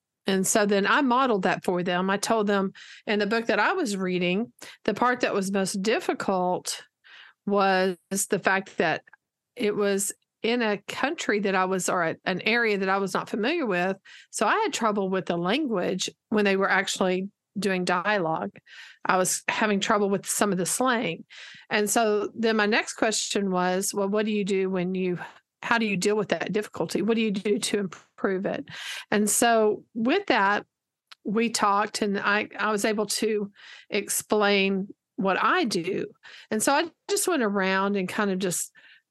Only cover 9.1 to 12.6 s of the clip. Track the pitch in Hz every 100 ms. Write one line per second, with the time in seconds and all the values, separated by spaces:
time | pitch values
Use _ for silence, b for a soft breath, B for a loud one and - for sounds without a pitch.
9.1 | - _ _ _ - 214 202 202 196 202
10.1 | - _ _ 226 247 220 202 - - 262
11.1 | 330 - 214 196 190 185 185 - 190 165
12.1 | 156 - 185 214 233